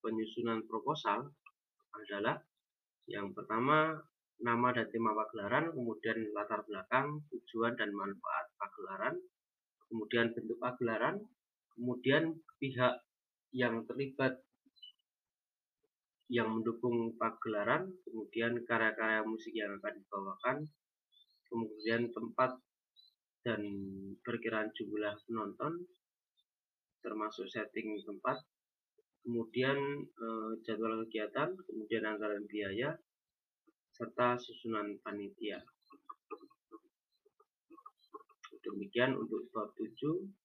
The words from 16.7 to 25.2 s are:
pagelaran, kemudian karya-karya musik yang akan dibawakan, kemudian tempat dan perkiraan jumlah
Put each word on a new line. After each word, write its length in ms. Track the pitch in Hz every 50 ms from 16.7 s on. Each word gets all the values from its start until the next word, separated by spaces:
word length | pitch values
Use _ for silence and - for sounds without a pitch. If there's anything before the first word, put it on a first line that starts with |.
| 117 - - 123 120 117 117 117 113
pagelaran, 720 | - 113 113 110 - - 117 107 104 101 110 131 160 185 190 185 - _
kemudian 560 | - - 110 104 - - 113 113 117 120 120 117 -
karya-karya 560 | 120 110 113 110 107 113 110 110 110 110 107
musik 260 | 110 110 110 - 117 -
yang 160 | 110 107 101 101 98
akan 160 | 98 104 104
dibawakan, 600 | 104 - _ - 196 196 95 95 - - 123 135 147 151 151 _ _ _ _ _ _ _ _ _ - - _ _ _ _ _
kemudian 640 | 120 117 113 110 107 - - 110 113 117 120 117 -
tempat 400 | 110 113 117 - - 127 127 127 - _ _ _ _ _ _ _ - - - _ _ _ _ _ _ _ 120
dan 160 | 117 104 104 101 98 98 98 95 95 95 98 98 98 -
perkiraan 480 | _ 123 117 113 - 117 110 110 110 110 -
jumlah 400 | - 113 101 104 107 107 104 104 -